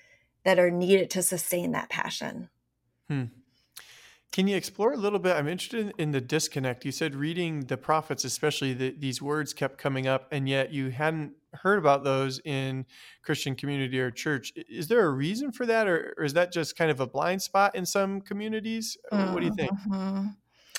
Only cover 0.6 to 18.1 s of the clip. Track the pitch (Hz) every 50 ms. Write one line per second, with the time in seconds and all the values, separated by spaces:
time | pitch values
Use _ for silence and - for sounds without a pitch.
0.6 | 180 175 170 175 180 180 196 190 175 - - 180 180 - 190 170 - - 185 175
1.6 | 175 170 160 - - - - - - - - - - - - - - - _ _
2.6 | _ _ _ _ _ _ _ _ _ - 147 139 127 117 - - - _ _ _
3.6 | _ _ - - - - - - - - - _ _ - - - 190 202 202 180
4.6 | - - - - 202 233 294 269 196 202 208 190 175 185 180 151 143 147 175 180
5.6 | - - - 233 214 202 - - 165 151 147 135 120 123 151 156 151 - - 147
6.6 | 131 127 120 - - 135 127 - 160 160 139 139 143 156 170 175 180 165 160 147
7.6 | 135 120 139 127 - - 156 160 156 - 147 - - 127 - - - 151 143 -
8.6 | 143 135 127 123 131 131 - 160 147 135 123 - 139 143 147 151 147 139 - -
9.6 | 147 135 - - - 147 135 131 131 131 131 131 - - 151 143 135 135 135 135
10.6 | 131 117 151 139 135 131 127 123 151 156 160 160 151 143 - _ _ _ - -
11.6 | - 190 202 208 160 147 143 139 139 139 135 135 135 135 131 131 - 160 143 135
12.6 | 135 135 131 131 127 - - - - - - _ - - 156 - - 143 135 117
13.6 | - 143 143 139 135 127 131 131 127 123 120 - - 156 151 131 - - - -
14.6 | - - - 196 165 156 226 240 208 160 139 131 139 160 202 226 285 285 226 -
15.6 | 247 233 226 226 220 196 175 160 - - - - 160 143 139 170 180 175 180 170
16.6 | 156 - - - 165 160 147 131 135 120 - 135 151 170 185 190 - - - 196
17.6 | 202 202 - 196 180 - - 196 196 196